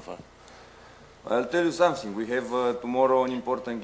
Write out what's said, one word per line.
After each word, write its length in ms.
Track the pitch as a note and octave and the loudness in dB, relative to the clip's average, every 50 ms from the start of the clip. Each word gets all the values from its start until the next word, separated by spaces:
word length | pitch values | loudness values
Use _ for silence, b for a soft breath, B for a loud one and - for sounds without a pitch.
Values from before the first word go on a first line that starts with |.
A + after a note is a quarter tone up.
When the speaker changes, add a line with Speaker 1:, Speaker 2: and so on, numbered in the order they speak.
| - | -12
Speaker 1:
far? 120 | F2+ F2+ - - - - B B B B B B B B B B B B B B B B B - - | -12 -14 -14 -16 -20 -20 B B B B B B B B B B B B B B B B B -4 -2
Speaker 2:
I'll 200 | A2 B2 B2+ - E3 | 0 0 0 0 0
tell 100 | F3 E3+ E3 | 2 2 2
you 60 | - E3 F3+ | 4 4 4
something. 260 | E3+ C#3 - A2+ G#2 G2 A2 | 4 4 0 -6 -6 -6 -4
We 40 | A2+ A2+ B2 | -4 -2 -2
have, 120 | B2+ A#2 A2+ | -2 -2 -2
uh, 200 | B2 B2+ B2 A#2+ A#2+ B2 A#2+ | -2 0 0 0 -2 -2 -4
tomorrow 340 | A#2+ B2 C3 C3 B2+ C3 C3 B2+ B2+ | -2 2 4 4 6 6 4 2 0
an 40 | B2+ A#2+ | -2 -4
important 360 | - B2 B2 - - A#2+ A#2 A2 | -4 -4 -4 -4 -4 -6 -8 -6